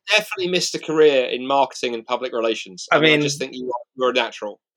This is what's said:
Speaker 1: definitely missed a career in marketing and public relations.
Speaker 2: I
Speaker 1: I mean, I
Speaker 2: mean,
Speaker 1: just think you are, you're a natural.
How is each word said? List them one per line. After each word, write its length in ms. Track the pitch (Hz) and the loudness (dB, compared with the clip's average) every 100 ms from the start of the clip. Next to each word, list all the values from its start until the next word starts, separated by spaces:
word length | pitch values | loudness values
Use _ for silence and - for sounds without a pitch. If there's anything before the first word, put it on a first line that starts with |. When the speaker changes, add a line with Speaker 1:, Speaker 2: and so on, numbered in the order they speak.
| - 208 | 0 0
Speaker 1:
definitely 320 | 214 - 180 | 0 -6 -2
missed 260 | 180 170 | -2 -2
a 60 | 185 | -6
career 460 | - 156 151 139 - | -2 4 6 6 0
in 200 | 123 127 | -2 0
marketing 480 | 139 131 - 127 | 2 0 -2 -4
and 120 | 117 113 | -4 -4
public 260 | 123 127 | -4 -4
relations. 560 | 127 113 110 98 92 - | -2 -2 -2 -8 -12 0
Speaker 2:
I 80 | 160 | 4
Speaker 1:
I 20 | |
mean, 100 | 156 | 4
I 20 | |
Speaker 2:
mean, 80 | 151 | 4
Speaker 1:
just 140 | 147 143 | 2 -4
think 160 | 135 | -8
you 120 | 127 123 | -8 -8
are, 140 | - - 131 | -8 -10 -2
you're 140 | 127 | 0
a 20 | |
natural. 480 | 123 113 - 104 98 _ | 0 -2 -4 -12 -12 _